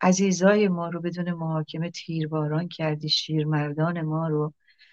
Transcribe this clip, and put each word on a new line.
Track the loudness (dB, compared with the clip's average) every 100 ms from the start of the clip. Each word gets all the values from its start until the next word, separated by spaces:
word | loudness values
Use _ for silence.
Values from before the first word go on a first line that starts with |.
عزیزای | 4 4 4 4 6 6 4
ما | 2 -2
رو | -4
بدون | -4 -4 -4
محاکمه | -4 -2 -2 -4 -4 -6
تیرباران | -6 -6 -4 -2 -2 0 -2 -4
کردی، | -4 -4 -2 -2
شیرمردان | -2 0 0 2 0 0 0 -2 -2
ما | -2 -2 0
رو، | 0 -2 -6 _ _ -20